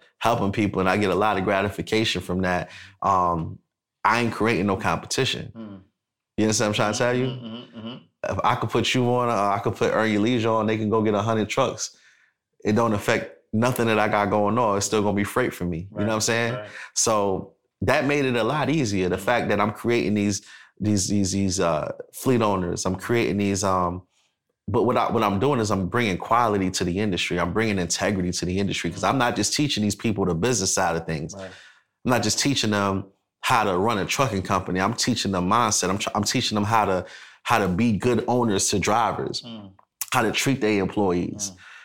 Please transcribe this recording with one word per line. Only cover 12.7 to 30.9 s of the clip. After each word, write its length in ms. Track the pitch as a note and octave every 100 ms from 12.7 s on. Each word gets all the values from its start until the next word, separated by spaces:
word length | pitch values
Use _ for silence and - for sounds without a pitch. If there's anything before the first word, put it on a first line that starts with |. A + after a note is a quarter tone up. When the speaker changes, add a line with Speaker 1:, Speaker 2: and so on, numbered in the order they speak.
| G#2+
Speaker 1:
don't 160 | A#2
affect 440 | G#2 - A2 - - _
nothing 360 | G#2+ B2 A#2+ A2+
that 120 | G#2+
I 80 | G#2+
got 220 | G#2+ G2+
going 280 | G#2+ G#2 A#2
on. 200 | A2+ G2+
It's 80 | -
still 160 | G#2+
gonna 160 | G#2 G2
be 80 | G2+
freight 280 | B2+ B2+
for 120 | - F2
me. 140 | E2+
You 40 |
know 60 | G2 G#2
what 60 |
I'm 60 | G#2
Speaker 2:
Right, 100 | A2
Speaker 1:
saying? 300 | A2+ A2+ A#2
Speaker 2:
right. 160 | G#2 G#2 - -
Speaker 1:
So 640 | - - G#2+ G2+ F#2+ - _ _ -
that 240 | G#2+ C#3+ C#3
made 180 | C#3+
it 140 | C3 A#2+
a 60 | A2
lot 240 | D3+ C#3
easier. 400 | D#3+ A2+ G2 F2+
The 80 | F#2
Speaker 2:
Mm-hmm. 80 | -
Speaker 1:
fact 240 | A#2+ G2+
that 100 | G#2
I'm 140 | G#2
creating 400 | - A#2 A#2+ F2
these, 280 | G#2 G2+ G2 - - - -
these, 300 | G#2+ G2+ F#2
these, 240 | G#2 F#2+
these, 260 | G2+ G2 F2
uh, 320 | E2+ D#2 - - -
fleet 280 | - C3 B2
owners, 440 | A2 F#2+ F2 F2+ F#2
I'm 100 | F#2
creating 400 | - A#2 C#2+ G2
these, 300 | G2+ F#2+ F#2+
um, 380 | F#2 F2 F2+ - _ _ _ _ _ -
but 180 | A2+
what 120 | G#2+ A#2+
I, 160 | A2
what 120 | A2+
I'm 160 | G#2+ G2
doing 180 | C3+ C3
is 120 | G#2
I'm 160 | G2 F2
bringing 300 | A#2 A2+ F2
quality 540 | - A#2 A#2 G2+ F#2
to 140 | F#2+ F#2
the 140 | F2+
industry. 380 | G#2+ F2 - F2
I'm 140 | E2+
bringing 280 | F#2 A2 G2
integrity 520 | E2+ - G2 G2 F2+
to 140 | F2 F2
the 140 | F#2
industry 300 | G2 - -
'cause 120 | G2
I'm 140 | F#2+ C3
not 180 | B2 G#2
just 180 | G#2 -
teaching 280 | D3 G#2+
these 120 | G#2+ -
people 280 | A#2 F#2 F#2
the 100 | E2
business 380 | A2+ A2+ F#2+
side 220 | - F2+